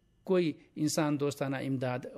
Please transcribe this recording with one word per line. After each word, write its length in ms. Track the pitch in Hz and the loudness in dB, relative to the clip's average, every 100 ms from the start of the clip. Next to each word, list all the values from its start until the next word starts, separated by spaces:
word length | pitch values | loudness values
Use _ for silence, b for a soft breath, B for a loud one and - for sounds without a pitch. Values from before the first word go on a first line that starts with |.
| _ _ | _ _
کوئی 280 | - 185 170 135 B - | 0 2 2 -2 B -2
انسان 440 | 151 170 151 147 | 0 2 2 2
دوستانہ 360 | 143 139 135 135 | 0 -2 -2 -2
امداد 420 | 131 135 127 123 - | -2 0 0 -2 -6